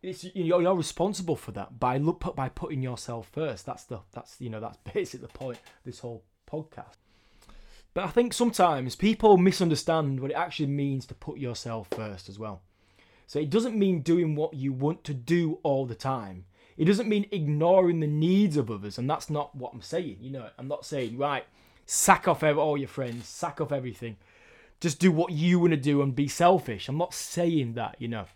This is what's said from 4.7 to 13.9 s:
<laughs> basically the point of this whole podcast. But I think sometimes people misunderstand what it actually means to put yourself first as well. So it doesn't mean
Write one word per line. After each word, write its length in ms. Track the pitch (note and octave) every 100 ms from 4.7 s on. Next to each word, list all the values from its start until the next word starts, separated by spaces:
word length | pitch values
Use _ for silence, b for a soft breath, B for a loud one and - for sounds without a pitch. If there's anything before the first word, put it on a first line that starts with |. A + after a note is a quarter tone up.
| -
<laughs> 160 | -
basically 340 | - F3+ B2+ A#2+
the 60 |
point 240 | - C3 A#2
of 260 | - _
this 160 | B2+ A#2+
whole 240 | A#2+ A2+ _ _ _
podcast. 460 | - - - - _ b b b b b b b b b
But 100 | -
I 40 | F#3
think 260 | F#3+ A#3+
sometimes 600 | - A#3+ - F3+ C#3+ B2+ -
people 420 | G3 A3 A3 F#3+
misunderstand 840 | F#3 F#3 F3 D3 - D#3+ C#3 C3+
what 120 | C3+
it 40 | C#3+
actually 320 | F3 - C#3+
means 380 | C#3+ C#3 C3+ -
to 60 | -
put 220 | - -
yourself 500 | C3 A#2+ A#2+ A2+ G2+ -
first 320 | G#2+ F#2+ F#2+
as 100 | G2
well. 240 | A2 F#2+ _ b b b b b b
So 140 | D3
it 100 | D3
doesn't 280 | F#3+ A#3+ A3
mean 240 | G3